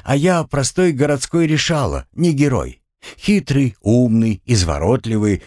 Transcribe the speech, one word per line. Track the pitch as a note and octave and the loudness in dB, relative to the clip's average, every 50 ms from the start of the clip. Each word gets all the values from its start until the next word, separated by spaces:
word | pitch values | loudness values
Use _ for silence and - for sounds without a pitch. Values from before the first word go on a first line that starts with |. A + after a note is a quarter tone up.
| - | -6
А | - C3+ | -4 -2
я | C#3+ D3 F#3 F3+ E3+ D#3 | 0 0 0 0 0 -2
простой | - - C3+ C3 - - - F#3 F3 | -4 -4 -4 -4 -2 0 0 0 0
городской | D3+ B2 C#3+ D3 D3 C#3 - - - E3+ E3 | 2 0 0 0 0 -2 -4 -4 -2 0 0
решала, | D#3 D#3 C#3+ - - E3+ D3+ C3 F2 C#2 C2+ - _ | 0 0 0 -2 -2 -2 -2 -2 -4 -4 -6 -8 _
не | - - E3 F3 | -4 -2 0 0
герой. | D#3 C3+ D3 D3 B2+ G2 C2 B1+ - _ _ _ _ _ - - - - | 2 2 2 2 0 -2 -4 -6 -10 _ _ _ _ _ -20 -20 -20 -6
Хитрый, | - - G#3 G3 - - B2+ C#3 C#3 B2 - _ | -2 0 0 0 0 0 0 0 0 -2 -4 _
умный, | - G2+ A#2 B2 B2+ A#2+ A2 A2+ A2+ A2+ G#2 - _ | 0 2 2 4 4 2 2 2 2 0 -2 -4 _
изворотливый, | - A#2+ G#2 F2 E2 D2+ C#2+ D#2 F#2+ B2 C3 - A2+ A2+ G#2+ G#2+ G#2 G2 F2+ - | 0 0 0 0 0 -2 -2 0 0 0 0 -2 -2 -2 0 0 0 0 -2 -4